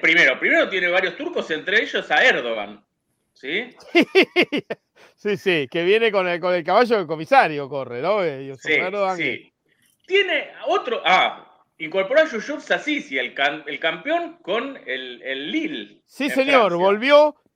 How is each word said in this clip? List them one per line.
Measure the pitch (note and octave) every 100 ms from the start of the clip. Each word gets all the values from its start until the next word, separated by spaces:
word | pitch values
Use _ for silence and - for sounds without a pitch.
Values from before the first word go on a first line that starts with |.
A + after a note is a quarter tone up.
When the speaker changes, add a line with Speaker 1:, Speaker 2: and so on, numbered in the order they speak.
Speaker 1:
primero, | D#3+ E3+ C#3 B2+
primero | F#3+ D#4+ A3
tiene | F#3 F3
varios | F3+ F#3 G#3+
turcos, | F4 D4 A3
entre | D#3 E3 G#3+
ellos | C#4 G#3 -
a | D3+
Erdogan, | B3 F3 A#2+ A2 G#2 G#2 _ _ _ _ _
¿sí? | _ C3+ F#3+ B3 - -
Speaker 2:
<laughs> | E4+ - F#4+ - F#4 - C#4 - - _ _ - _
Sí, | G#3 G3
sí, | F#3+ E3 C3
que | E3+
viene | F3 A3 A3+
con | G3 F3+
el, | F3
con | F3+
el | F3+
caballo | E3 G#3 A#3 A3
del | D3+
comisario, | D#3 D3+ C4 F3 D3 C3+
corre, | C#3 A#2+ A#2+
¿no? | E3 G#3+
Eh, | E3 C3+ C3+
Yusuf | C3+
Speaker 1:
Sí, | D#3+
Speaker 2:
Erdogan, | D3 F#3 G3+ F#3+ F3+
Speaker 1:
sí. |
Speaker 2:
que | C#3 - - _ _ _ _ _ -
Speaker 1:
Tiene | G4 F#4 D4 - - A#3+
otro, | F4+ B3+ A3
ah, | D#3+ F3+ A2+ - - _ _ -
incorporó | D#3 F#3+ F#3+ D4
a | D#4
Yusuf | A3+ C4+ D4
Sasisi, | - F3 D4 C#4+ - C3+
el | A#2+
cam-, | C#3 C#3+ D3+ D3+
el | C#3
campeón | D#3+ E3+ C#4 E4+ E4+ -
con | - A3 C#4 - B2
el, | C3 B2+ A#2
el | B2+ C3+ D#3
Lille | D#4 C#4+ B2 G#2 _
Speaker 2:
Sí, | _ -
Speaker 1:
en | C#4
Speaker 2:
señor, | C4+ C4+ C4 G3
Speaker 1:
Francia. | E3+
Speaker 2:
volvió, | G3 G#3 C4 D4 D4+ - _